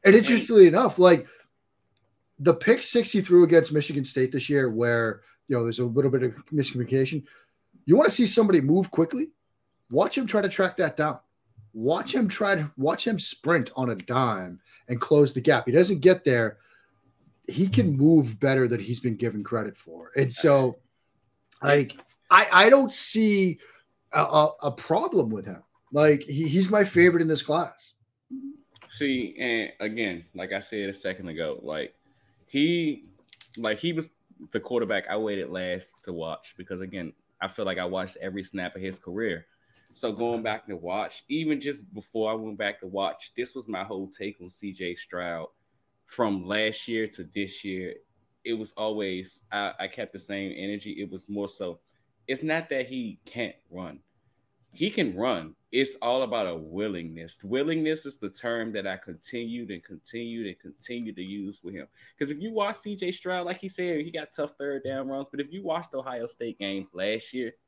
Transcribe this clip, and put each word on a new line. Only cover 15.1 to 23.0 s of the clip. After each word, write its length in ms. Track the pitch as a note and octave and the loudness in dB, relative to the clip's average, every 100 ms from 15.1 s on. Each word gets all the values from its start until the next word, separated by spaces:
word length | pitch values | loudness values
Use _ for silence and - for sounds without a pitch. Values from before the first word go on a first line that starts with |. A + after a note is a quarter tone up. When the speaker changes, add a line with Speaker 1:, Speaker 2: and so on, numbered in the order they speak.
| D3+ C#3+ | 6 6
Speaker 1:
the 80 | C3 | 4
gap. 260 | C#3 C3 A#2 | 4 4 4
He 60 | |
doesn't 300 | C3+ F3+ F3+ | 4 4 6
get 220 | F3 F#3 | 6 6
there. 340 | - B2 A2 - _ _ _ _ _ _ _ _ - | 4 4 2 -4 _ _ _ _ _ _ _ _ -10
He 180 | - F#3+ | -2 2
can 300 | A2 G3 C3+ | 2 2 4
move 420 | D3 D#3+ B2 G#2+ | 6 6 4 0
better 300 | C#3 C3+ B2 | 0 2 2
than 100 | A#2 | 0
he's 220 | G2+ A#2+ | -4 -4
been 160 | B2 A2 | -4 -2
given 260 | A#2+ G#2 | -4 -4
credit 340 | G2+ A#2 G#2 - | -4 -4 -6 -12
for. 360 | - E2 - | -20 -20 -6
And 180 | C#3 C3+ | -2 0
so, 460 | - D#3 C#3 B2+ - _ _ _ _ _ _ _ _ | 2 4 6 4 -2 _ _ _ _ _ _ _ _
like, 320 | C#3 C#3+ C3 - - _ _ | 2 2 2 -8 -20 _ _
I, 160 | F#3 G#3+ | 6 8
I 180 | F3+ G#3+ | 8 10
don't 220 | C4+ C4 | 8 6
see 680 | - | -2